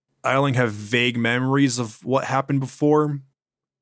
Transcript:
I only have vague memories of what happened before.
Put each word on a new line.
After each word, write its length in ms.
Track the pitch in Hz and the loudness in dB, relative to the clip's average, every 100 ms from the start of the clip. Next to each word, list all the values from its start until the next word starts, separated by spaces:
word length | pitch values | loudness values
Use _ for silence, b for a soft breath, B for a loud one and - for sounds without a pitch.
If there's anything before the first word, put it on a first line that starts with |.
| _ _ 123 | _ _ 0
I 80 | |
only 200 | 131 139 | 2 2
have 200 | 127 120 | 2 0
vague 420 | 101 104 120 123 120 | -2 -2 0 2 0
memories 640 | 117 120 131 139 139 117 | 0 0 0 2 2 0
of 240 | 117 110 | -6 -8
what 220 | - 131 131 | -4 -2 0
happened 340 | 135 135 139 | -2 -2 -2
before. 640 | 131 - 151 151 151 147 135 _ _ _ _ _ | -4 -2 2 2 2 -2 -10 _ _ _ _ _